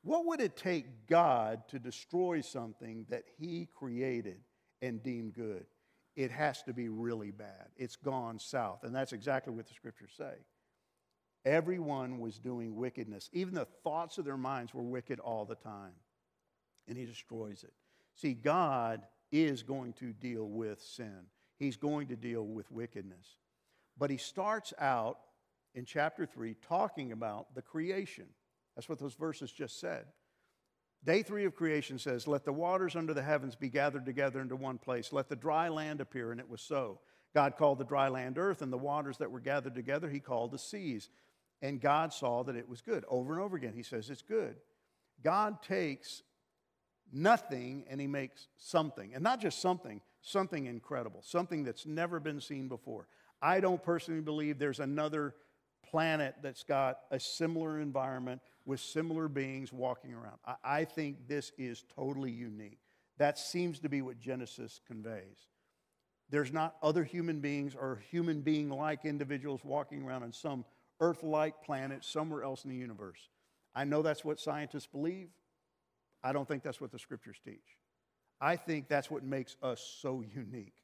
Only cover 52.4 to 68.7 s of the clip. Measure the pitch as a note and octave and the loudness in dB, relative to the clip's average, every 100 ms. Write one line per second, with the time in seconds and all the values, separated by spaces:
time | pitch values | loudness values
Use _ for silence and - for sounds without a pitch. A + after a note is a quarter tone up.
52.4 | - C#3+ C3 B2 - A2 - _ _ _ | -6 -6 -6 -8 -8 -10 -10 _ _ _
53.4 | C#3+ F#3+ F#3+ F3+ - E3+ - D#3+ D#3 D3+ | 4 6 6 4 2 0 0 -2 0 0
54.4 | D3+ C#3+ C#3+ C3 C#3 D3 D3+ D#3 C#3+ C#3+ | 0 2 0 0 0 0 2 0 -2 -4
55.4 | _ _ _ _ - D#3+ D#3+ D#3 C#3 C3+ | _ _ _ _ 0 4 4 4 2 -2
56.4 | C#3+ B2+ - C#3 C3 C3 - C3+ - - | -8 -8 2 4 4 2 -2 -2 -2 0
57.4 | E3 E3 D#3+ D#3 D3 C3+ C3 C3 B2+ B2+ | 2 2 0 0 0 0 -2 -2 -4 -6
58.4 | _ _ - C3+ - D#3 E3 D#3+ D#3 C#3 | _ _ -4 -4 -2 -2 0 0 0 0
59.4 | C3+ C3+ C3 B2+ B2+ B2 C3 A#2 A2 - | -2 -4 -8 -4 -2 -2 -8 -12 -12 -14
60.4 | - B2+ B2+ C#3+ D#3+ - D3 C#3 B2 D3 | -10 -8 0 2 0 -2 -4 -4 -4 -4
61.4 | - - B2+ A#2 - - C3 C#3 C3+ A#2 | -4 -8 -6 -6 -12 -6 -4 -2 -4 -4
62.4 | A#2+ G#2+ G#2 G#2+ _ _ _ - C#3+ D3 | -8 -10 -14 -18 _ _ _ 4 4 4
63.4 | - F3 F3 D3 D3+ C#3 C3 A#2+ A#2+ B2+ | -4 0 0 0 -2 0 -2 -6 -4 -4
64.4 | A#2+ - A2+ - _ A2+ A2 G#2+ F#2+ G2+ | -4 -8 -12 -12 _ -10 -8 -10 -12 -20
65.4 | _ _ _ _ _ _ _ _ _ C#3+ | _ _ _ _ _ _ _ _ _ 2
66.4 | C3 D#3 D#3+ - D3+ D#3 D3 F3 E3+ D#3 | 4 2 0 4 4 6 4 0 0 0
67.4 | C#3+ C#3+ C#3+ C3+ C3+ A#2 - E3+ E3+ D3+ | 0 0 -2 -2 -4 -4 -2 0 2 2
68.4 | C#3+ D3+ D3 | 4 4 2